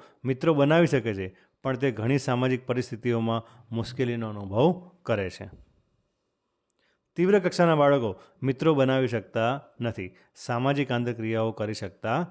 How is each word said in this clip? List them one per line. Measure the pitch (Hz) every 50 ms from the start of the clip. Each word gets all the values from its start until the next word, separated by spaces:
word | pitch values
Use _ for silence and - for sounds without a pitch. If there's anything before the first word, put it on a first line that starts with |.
| - - _ _ -
મિત્રો | 123 135 131 - 165 160
બનાવી | 143 139 139 156 170 175 156 143
શકે | 135 110 113 104
છે, | 95 95 92 - _ _ _ _ _ _
પણ | 131 131 123
તે | 135 139 117 98
ઘણી | 107 117 139 139 - -
સામાજિક | 127 123 127 127 127 123 -
પરિસ્થિતિઓમાં | - 120 123 120 - 120 107 - 123 117 117 113 113 113 117 113 - - - - _
મુશ્કેલીનો | 113 117 113 - - - 131 120 120 117 113 110
અનુભવ | 107 104 101 95 95 110 135 175 180 185 - - - _ _
કરે | - 117 101 98 90
છે. | - - 101 101 - - - _ _ _ _ _ _ _ _ _ _ _ _ _ _ _ _ _ _ _ _ _ _ _ _ _ _ _ _ _ _ -
તીવ્ર | 170 185 202 202
કક્ષાના | 175 180 - - 175 170 160 151
બાળકો | 143 143 143 139 117 104 92 - - _ _ _
મિત્રો | - 131 131 123 151 160 156
બનાવી | 139 135 131 131 131 131 120
શકતા | 117 110 95 - - 113 113 117 135 151 - _ _ _
નથી, | 117 117 110 - 92 90 - _ _ _ _
સામાજિક | - - - 123 120 131 139 143 143 143 131
આંતરક્રિયાઓ | 123 120 120 123 120 110 113 110 113 113 113 113 107
કરી | - 107 104 110 -
શકતા | 107 92 - _ - 110 117 151 175 175